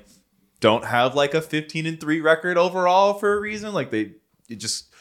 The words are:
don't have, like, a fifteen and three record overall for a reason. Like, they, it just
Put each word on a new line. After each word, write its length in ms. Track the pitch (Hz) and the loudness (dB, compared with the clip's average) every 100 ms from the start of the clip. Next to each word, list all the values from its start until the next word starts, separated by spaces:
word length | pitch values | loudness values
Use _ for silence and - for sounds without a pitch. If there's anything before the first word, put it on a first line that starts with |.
| - _ _ _ _ _ | -14 _ _ _ _ _
don't 240 | 110 117 | 2 2
have, 320 | - 120 127 139 | 2 2 2 2
like, 200 | 143 160 | 0 0
a 60 | |
fifteen 440 | 160 156 156 160 160 | -2 -6 -6 -6 -6
and 160 | 160 | -6
three 180 | 151 160 | -4 0
record 380 | 156 160 180 175 | 2 2 2 0
overall 560 | 180 185 180 185 202 | 2 2 2 4 4
for 200 | 202 208 | 2 -2
a 60 | 208 | -2
reason. 340 | 208 214 214 | -4 -10 -6
Like, 180 | 185 127 | -6 -4
they, 240 | 110 104 - _ _ _ | -4 -4 -8 _ _ _
it 60 | 110 | -10
just 280 | 110 - - _ | -8 -8 -10 _